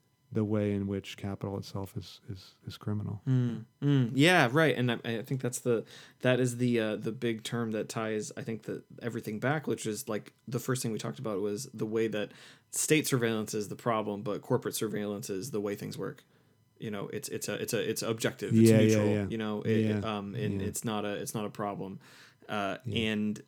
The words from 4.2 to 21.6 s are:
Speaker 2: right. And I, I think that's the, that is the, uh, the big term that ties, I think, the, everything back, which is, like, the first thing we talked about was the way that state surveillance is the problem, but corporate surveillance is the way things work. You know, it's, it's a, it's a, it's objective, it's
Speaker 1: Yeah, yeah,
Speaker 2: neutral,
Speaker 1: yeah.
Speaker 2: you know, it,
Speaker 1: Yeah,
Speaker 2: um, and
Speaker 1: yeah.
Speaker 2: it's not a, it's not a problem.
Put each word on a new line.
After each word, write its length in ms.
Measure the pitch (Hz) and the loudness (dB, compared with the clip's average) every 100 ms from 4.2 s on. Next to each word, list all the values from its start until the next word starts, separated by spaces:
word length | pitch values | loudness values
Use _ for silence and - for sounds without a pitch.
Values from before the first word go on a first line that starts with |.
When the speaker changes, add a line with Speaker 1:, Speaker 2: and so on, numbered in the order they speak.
| 160 180 120 | 6 8 6
Speaker 2:
right. 240 | 147 156 - | 6 4 4
And 140 | 123 | 2
I, 60 | 113 | 0
I 180 | 117 113 | -2 -4
think 180 | - 131 | -2 -2
that's 200 | 123 - | -2 -2
the, 240 | 123 113 - - - _ | 0 0 0 -12 -20 _
that 200 | 127 127 | 2 4
is 180 | 127 120 | 2 2
the, 220 | 123 117 | 2 4
uh, 160 | 110 104 | 2 0
the 160 | 110 | -4
big 300 | 110 120 113 | -2 -2 -2
term 260 | - 117 113 | -4 -4 -2
that 160 | 107 - | -2 -4
ties, 440 | 117 110 110 107 - | -4 -2 -2 -4 -8
I 60 | |
think, 220 | 104 110 | -6 -6
the, 180 | - - - - | -6 -8 -10 -10
everything 380 | 120 113 110 107 | -6 -4 -4 -2
back, 280 | 123 156 131 | 0 0 -2
which 200 | 110 110 | -4 -4
is, 220 | 107 - | -4 -4
like, 240 | 104 - - - | -4 -6 -16 -6
the 120 | 120 | -4
first 240 | - 127 | 0 -2
thing 100 | 117 | -2
we 60 | 107 | -4
talked 220 | 117 110 | -6 -6
about 200 | 117 95 | -4 -2
was 300 | 104 104 - | -2 -4 -6
the 140 | 110 110 | -6 -2
way 220 | 113 113 | 0 0
that 240 | 104 101 - - - _ | 0 -4 -8 -20 -20 _
state 340 | - - 156 139 | -2 2 2 4
surveillance 480 | 127 113 110 107 | 2 2 0 -2
is 140 | 110 98 | -4 -4
the 80 | 104 | -4
problem, 440 | 123 110 107 101 | 0 0 0 -4
but 200 | 104 92 | -4 -4
corporate 320 | - 123 104 | 0 0 0
surveillance 560 | - 110 104 104 101 107 | -4 -4 -2 -4 -4 -4
is 220 | 95 127 | -6 -4
the 80 | 110 | -4
way 140 | 101 | -4
things 220 | 101 104 - | -4 -6 -6
work. 260 | 95 - _ _ _ _ _ - | -8 -10 _ _ _ _ _ -10
You 120 | 113 | -8
know, 180 | 104 101 | -6 -6
it's, 180 | 107 - | -8 -6
it's 180 | 110 - | -6 -4
a, 60 | |
it's 180 | 104 107 | -4 -2
a, 160 | 110 95 | -2 0
it's 140 | 110 | -2
objective, 480 | 104 113 113 - 101 | -2 -2 -2 -2 2
it's 160 | 113 113 | 8 10
Speaker 1:
Yeah, 100 | 110 | 10
yeah, 20 | |
Speaker 2:
neutral, 240 | 107 107 104 | 8 6 4
Speaker 1:
yeah. 180 | 104 98 | 2 0
Speaker 2:
you 80 | 113 | -2
know, 240 | 107 104 | -2 -2
it, 160 | 110 110 110 | 0 2 2
Speaker 1:
Yeah, 300 | 104 110 104 | 0 -2 -4
Speaker 2:
um, 160 | 101 | -4
and 260 | 98 104 98 | -4 -2 -2
Speaker 1:
yeah. 60 | 98 | -2
Speaker 2:
it's 180 | - | -4
not 220 | 120 107 104 | -4 -2 -2
a, 80 | |
it's 200 | 101 - | -4 -4
not 120 | 113 101 | -4 -4
a 40 | |
problem. 500 | - | -4